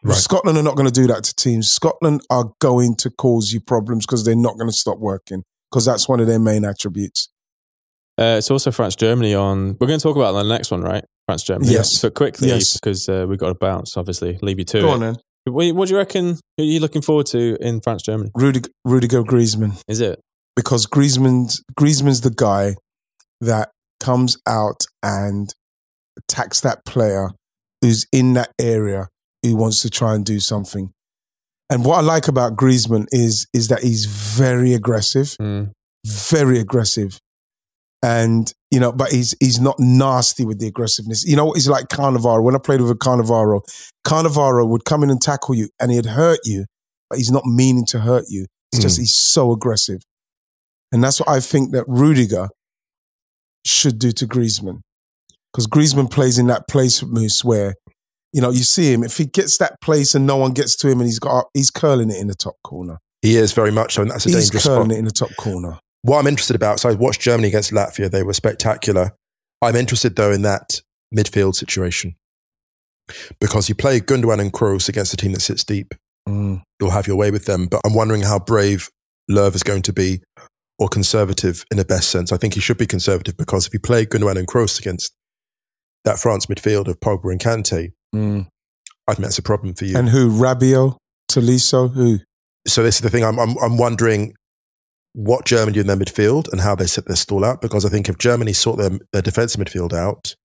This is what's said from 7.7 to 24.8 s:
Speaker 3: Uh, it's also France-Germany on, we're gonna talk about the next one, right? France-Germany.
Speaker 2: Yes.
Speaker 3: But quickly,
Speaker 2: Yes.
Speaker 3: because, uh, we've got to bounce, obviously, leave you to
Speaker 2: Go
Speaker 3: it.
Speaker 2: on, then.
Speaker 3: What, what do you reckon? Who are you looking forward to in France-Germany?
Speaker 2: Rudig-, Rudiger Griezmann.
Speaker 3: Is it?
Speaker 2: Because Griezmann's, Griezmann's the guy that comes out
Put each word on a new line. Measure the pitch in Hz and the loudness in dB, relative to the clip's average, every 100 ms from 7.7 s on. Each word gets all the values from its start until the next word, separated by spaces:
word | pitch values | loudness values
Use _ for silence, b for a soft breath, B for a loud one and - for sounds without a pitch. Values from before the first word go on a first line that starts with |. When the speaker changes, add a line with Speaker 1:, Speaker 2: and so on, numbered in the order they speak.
| _ _ _ _ - | _ _ _ _ -2
Speaker 3:
Uh, | 113 113 | 0 2
it's | 107 | 2
also | 139 139 | 0 0
France-Germany | 120 110 98 110 120 113 101 | -2 -4 0 0 2 2 2
on, | 98 95 95 98 | 0 -2 -4 -2
we're | 127 | 0
gonna | 156 | 0
talk | 156 143 | 0 2
about | 117 | 0
the | 98 | 0
next | 104 117 - | 0 -2 -2
one, | 90 | -4
right? | 87 98 - _ - | -4 -6 -8 _ -8
France-Germany. | 82 - 95 - | -6 -4 -2 2
Speaker 2:
Yes. | - 107 - | 2 2 0
Speaker 3:
But | 117 | -2
quickly, | - 143 - 131 | 0 -2 0 0
Speaker 2:
Yes. | 117 98 - | 2 0 -2
Speaker 3:
because, | 110 95 - | -4 -4 -4
uh, | 95 92 | -4 -2
we've | 98 | -4
got | 82 | -4
to | 92 | -2
bounce, | 95 92 - - | -4 -4 -8 -8
obviously, | 90 87 85 95 | -8 -6 -6 -6
leave | 101 95 | -6 -4
you | 90 | -4
to | - | 0
Speaker 2:
Go | 170 | 2
Speaker 3:
it. | |
Speaker 2:
on, | 131 | 0
then. | 113 117 _ _ - | -2 -6 _ _ -8
Speaker 3:
What, | 127 175 170 | -2 0 0
what | 190 | 0
do | |
you | 190 | 0
reckon? | 196 190 175 165 _ - | -2 -2 -4 -4 _ -4
Who | |
are | 156 | -2
you | 160 | 0
looking | 151 151 | -2 -4
forward | 139 151 143 | 0 0 0
to | 120 117 110 | -2 -2 -2
in | 117 113 | -4 -4
France-Germany? | 120 110 - 107 101 107 | -4 -4 -4 -6 -6 0
Speaker 2:
Rudig-, | 135 131 117 _ 127 | 2 2 -4 _ 0
Rudiger | 127 120 123 | 2 2 0
Griezmann. | 110 123 117 107 107 98 - | 2 2 2 0 -4 -4 -8
Speaker 3:
Is | 110 | -4
it? | 113 - _ _ _ - | -4 -4 _ _ _ -6
Speaker 2:
Because | 120 120 110 | 0 0 0
Griezmann's, | 139 143 127 131 127 123 - _ - | 2 2 4 2 2 0 -6 _ 0
Griezmann's | 147 147 139 127 | 2 4 2 2
the | 120 | 0
guy | 110 113 98 101 98 _ _ _ _ _ _ | 0 0 2 -2 -4 _ _ _ _ _ _
that | 117 110 107 _ _ _ | -2 -2 -2 _ _ _
comes | - 123 127 - - | -2 0 0 -2 -2
out | 113 107 - | -2 -2 -4